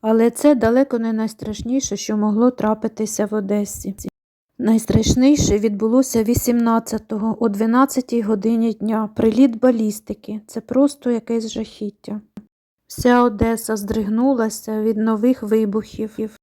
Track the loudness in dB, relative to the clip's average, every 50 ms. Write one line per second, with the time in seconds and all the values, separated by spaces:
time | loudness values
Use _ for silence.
0 | 0 2 2 4 2 2 0 2 4 4 4 4 2 2 4 2 2 2 -2 -4
1 | -2 -2 -2 -2 -4 -6 -6 _ -10 -10 -10 -10 -6 -4 -4 -4 -2 -4 -8 -8
2 | -6 -4 -2 0 0 0 2 4 2 2 2 2 -2 -2 0 -2 -4 -8 -4 -4
3 | -6 -4 -2 -4 -4 -2 -2 -4 -2 -2 -2 -2 -2 -4 -8 -10 -10 -10 -10 -10
4 | -12 -14 _ _ _ _ _ _ _ _ _ _ 0 2 2 2 2 2 2 2
5 | 4 2 2 4 6 4 4 4 4 2 2 2 0 0 -2 0 -2 2 2 2
6 | 2 2 0 0 2 2 0 0 0 0 0 2 2 2 2 0 0 -2 -8 -8
7 | -6 _ -6 -4 -2 -4 -2 0 -2 -2 0 0 0 2 4 4 2 2 2 -4
8 | -4 -2 -2 -2 0 0 -2 0 0 0 0 2 0 0 -2 -2 -4 -4 -2 -2
9 | -4 -4 -2 0 0 2 4 4 4 4 4 2 2 2 2 2 0 -2 -4 -6
10 | _ -12 -14 _ _ -12 -12 -12 -12 _ -12 -12 -8 -2 2 2 2 2 0 _
11 | -4 -2 -2 -2 -2 -4 -4 -4 -4 -6 -8 -8 -8 -10 -10 -10 -10 -10 -10 _
12 | _ -12 -12 -12 -14 _ _ -20 -20 _ _ _ _ _ _ _ _ _ -12 -2
13 | 2 4 4 4 4 2 2 0 0 0 0 -4 -4 -6 -6 -6 -4 -4 -4 -4
14 | -2 -2 -2 0 0 0 2 0 -2 -4 -4 -8 -10 -6 -6 -2 -2 -2 0 0
15 | 0 0 0 2 2 0 0 0 -2 0 0 0 0 0 -2 -4 -6 -6 -10 -10
16 | -10 -10 -8 -8 -10 -10 -10 _